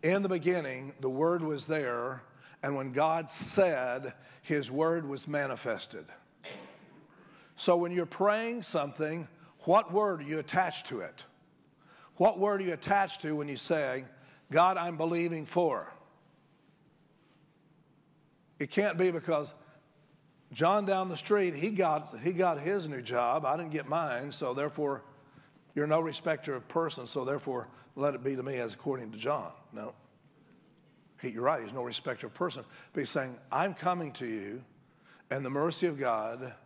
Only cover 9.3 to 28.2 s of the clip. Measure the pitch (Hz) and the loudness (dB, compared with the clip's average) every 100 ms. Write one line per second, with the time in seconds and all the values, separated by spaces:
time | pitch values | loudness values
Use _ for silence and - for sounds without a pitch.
9.3 | - - - - 190 220 185 208 175 143 | -16 -20 -10 4 6 6 2 2 0 -4
10.3 | 156 151 175 180 - - 117 85 - - | -6 -2 0 0 -2 -8 -8 -8 -12 -20
11.3 | _ _ _ _ _ - - - - 175 | _ _ _ _ _ -20 -20 -20 4 4
12.3 | 202 202 202 190 160 - 196 190 - 156 | 6 2 2 0 -4 2 4 2 -2 -4
13.3 | 151 147 131 - 160 139 131 131 - - | -4 -4 -6 0 0 2 -2 -6 -18 -20
14.3 | - _ 151 180 185 175 160 165 170 170 | -20 _ 6 6 4 -2 -2 0 2 0
15.3 | 165 147 175 170 117 78 - - _ _ | -2 -2 2 2 2 -4 -14 -20 _ _
16.3 | _ _ _ _ _ _ _ _ _ _ | _ _ _ _ _ _ _ _ _ _
17.3 | _ _ _ _ _ _ _ _ _ _ | _ _ _ _ _ _ _ _ _ _
18.3 | _ _ _ 143 - 202 170 185 170 160 | _ _ _ -2 2 2 4 2 2 0
19.3 | 156 147 - - - _ _ _ _ _ | 0 0 -12 -20 -20 _ _ _ _ _
20.3 | _ _ 123 165 208 196 190 190 160 - | _ _ 2 4 4 4 2 2 -4 2
21.3 | 208 185 143 180 208 175 156 - 113 139 | 4 4 0 -2 2 2 2 -2 -4 -2
22.3 | 180 185 151 151 202 156 135 117 123 120 | 2 2 2 0 -2 -2 -8 -2 2 4
23.3 | 143 143 151 170 151 135 156 156 123 139 | 2 2 0 -2 -6 -2 -2 0 -4 -6
24.3 | - 139 131 147 151 147 135 - - - | -4 -4 -2 -2 -2 -2 -2 -8 -20 -20
25.3 | - - _ _ - 151 156 165 139 175 | -20 -20 _ _ -2 2 2 2 -2 -2
26.3 | 156 - 131 - 170 165 143 120 147 127 | -2 -2 -6 -2 -2 0 -4 -6 -4 -2
27.3 | 139 - 127 113 - - - 143 131 | -2 -2 -6 -6 -16 -18 -2 0 0